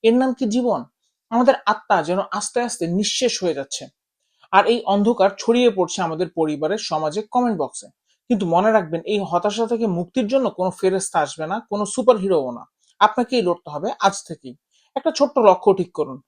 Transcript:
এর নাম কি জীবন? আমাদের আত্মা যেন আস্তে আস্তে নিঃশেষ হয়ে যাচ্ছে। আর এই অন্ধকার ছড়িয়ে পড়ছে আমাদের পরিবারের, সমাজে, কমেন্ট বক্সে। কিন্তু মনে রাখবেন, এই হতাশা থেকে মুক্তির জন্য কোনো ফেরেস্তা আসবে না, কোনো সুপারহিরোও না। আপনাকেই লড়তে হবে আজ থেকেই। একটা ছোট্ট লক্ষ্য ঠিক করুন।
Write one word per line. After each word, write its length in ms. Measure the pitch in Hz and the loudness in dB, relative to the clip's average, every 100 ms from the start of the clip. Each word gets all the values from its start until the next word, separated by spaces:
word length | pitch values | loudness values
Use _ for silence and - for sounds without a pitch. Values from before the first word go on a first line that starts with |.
এর 120 | 220 240 | 4 4
নাম 100 | 262 247 | 2 -2
কি 80 | 247 226 | -2 0
জীবন? 240 | 247 170 120 _ _ _ _ | 0 -2 -6 _ _ _ _
আমাদের 240 | 233 247 - - | 2 4 2 0
আত্মা 260 | 220 _ 190 | -2 _ 0
যেন 160 | 156 185 - 208 | 2 -2 -2 -6
আস্তে 220 | - 247 240 | -4 -4 -4
আস্তে 180 | - 165 180 | -4 -4 -2
নিঃশেষ 360 | 208 - 247 - | -2 0 -2 0
হয়ে 140 | 180 143 | -2 -2
যাচ্ছে। 240 | 131 - 135 _ _ _ _ _ _ | -6 -10 -12 _ _ _ _ _ _
আর 100 | 190 202 | 2 4
এই 80 | 240 - | 2 2
অন্ধকার 360 | 202 208 240 190 190 | 2 2 4 2 2
ছড়িয়ে 280 | - 240 247 196 | 0 4 4 2
পড়ছে 220 | 170 - 170 | -4 -2 -4
আমাদের 200 | 160 170 - | -2 -6 -2
পরিবারের, 440 | 156 151 156 202 - | -2 0 -2 -4 -4
সমাজে, 320 | 156 156 170 214 | -4 -4 -4 -2
কমেন্ট 240 | 247 247 202 | 0 0 -2
বক্সে। 260 | - - - _ _ _ _ | -6 -8 -18 _ _ _ _
কিন্তু 160 | 226 180 | -2 2
মনে 160 | 165 208 220 | 2 4 2
রাখবেন, 260 | 165 165 165 | 0 -6 -4
এই 60 | 208 180 | -4 -2
হতাশা 360 | 175 196 202 226 | -2 -2 -2 -2
থেকে 140 | 240 220 175 | 0 -2 -2
মুক্তির 300 | 175 - 208 | -4 -4 0
জন্য 120 | 269 233 - | 0 -2 -2
কোনো 120 | 185 - | -4 0
ফেরেস্তা 380 | 190 185 185 170 147 | 0 0 -2 -2 -2
আসবে 200 | - 156 | -4 -6
না, 60 | 208 - | -6 -6
কোনো 140 | 208 202 | -6 -4
সুপারহিরোও 580 | - 240 226 190 170 131 117 | -2 2 2 2 -2 -2 -10
না। 60 | - _ _ _ | -16 _ _ _
আপনাকেই 420 | - 214 240 247 180 | 0 2 -2 0 0
লড়তে 220 | 175 - | -2 -6
হবে 160 | 147 190 - 196 | -8 -8 0 -2
আজ 80 | 190 - | -2 -12
থেকেই। 280 | 165 131 123 _ _ _ - | -16 -16 -20 _ _ _ -6
একটা 160 | 320 302 | -4 0
ছোট্ট 180 | 285 - 214 | 0 4 4
লক্ষ্য 200 | 180 - 190 | 6 4 2
ঠিক 120 | 175 - | 0 -6
করুন। 180 | 143 135 | -8 -8